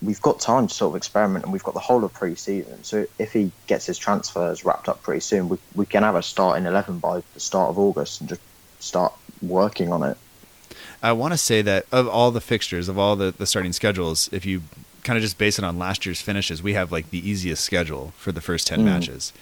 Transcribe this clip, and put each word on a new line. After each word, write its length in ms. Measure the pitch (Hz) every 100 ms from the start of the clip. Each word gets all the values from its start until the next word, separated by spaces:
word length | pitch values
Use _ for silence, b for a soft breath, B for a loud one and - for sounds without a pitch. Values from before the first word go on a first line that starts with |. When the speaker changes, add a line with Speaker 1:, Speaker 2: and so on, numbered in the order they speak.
Speaker 1:
we've 180 | 101 101
got 200 | 151 -
time 260 | - 123 110
to 80 |
sort 180 | - 95
of 40 | 90
experiment, 480 | - 104 104 95
and 80 | -
we've 100 | 95
got 120 | -
the 60 | -
whole 240 | - 123
of 80 | 101
pre-season. 680 | - 104 87 - 98 57 58
So 240 | - 107 - -
if 140 | 107
he 200 | 113 98 - -
gets 180 | 107 -
his 120 | 87
transfers 680 | - 101 - 87 87 -
wrapped 240 | 90 - -
up 140 | -
pretty 180 | - 71
soon, 280 | - 104 90
we, 100 | 92 -
we 120 | 92 101
can 160 | 104
have 140 | 104 90
a 60 |
starting 440 | - - 92 78 95
eleven 320 | 95 98 87
by 240 | 82 90 -
the 60 | -
start 300 | - 95 85
of 80 | 90
August 420 | 101 82 71 -
and 80 | -
just 120 | 92 - - - -
start 320 | - 90 90 - - -
working 500 | 90 92 104 - 87
on 100 | 85
it. 140 | 69 - - - - - - B B B
Speaker 2:
I 100 | 113
wanna 240 | 117 143 170
say 240 | - 110
that 240 | 104 98 -
of 160 | 127 123
all 220 | 104 123
the 100 | 117
fixtures, 480 | - 113 - 87 87
of 100 | 95
all 160 | 101
the, 160 | 101 95 -
the 100 | 101
starting 260 | 107 90
schedules, 560 | 87 107 92 85 80 -
if 120 | 95 95
you 160 | 92 78 - - -
kinda 160 | - 113
just 160 | 110 -
base 200 | 107 104
it 60 |
on 140 | 95 87
last 260 | 90 98 98
year's 140 | 85
finishes, 400 | - 101 92 78
we 100 | 95
have, 180 | 101 87
like, 200 | 82 78
the 180 | 87 92
easiest 340 | 101 92 78
schedule 500 | - 90 78 71 73 -
for 160 | -
the 80 | 85
first 260 | - 85 -
ten 140 | -
Speaker 1:
Mm. 40 |
Speaker 2:
matches. 480 | 110 90 82 65 - B